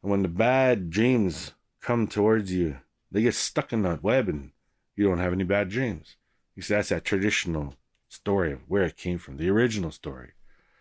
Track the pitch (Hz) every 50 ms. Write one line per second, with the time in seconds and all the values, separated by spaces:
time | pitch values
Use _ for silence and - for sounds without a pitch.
0 | - 98 101 98 98 90 85 90 110 120 131 135 131 127 123 107 90 85 82 98
1 | 113 123 131 120 104 92 80 - - - - _ _ _ _ _ - - 120 120
2 | 113 - - 104 101 107 110 113 104 95 92 92 87 80 71 67 _ _ _ _
3 | _ _ - 101 110 120 113 - - - - - 143 - - 113 101 90 85 76
4 | 71 101 120 135 120 95 80 73 69 67 _ _ _ _ _ _ _ _ _ -
5 | 104 98 90 85 90 90 90 92 95 87 98 101 104 90 98 120 135 120 95 76
6 | - - - _ _ _ _ _ _ _ _ - 90 - 104 104 101 - 95 82
7 | - - - 95 98 104 - - - 90 82 78 73 69 - _ _ _ _ _
8 | _ _ - - _ - - 98 90 78 69 65 - - 95 101 95 82 - -
9 | - 90 87 85 - - 67 69 80 90 98 220 240 - 110 104 90 78 - -
10 | - - 67 64 62 - _ - - - - _ _ _ _ _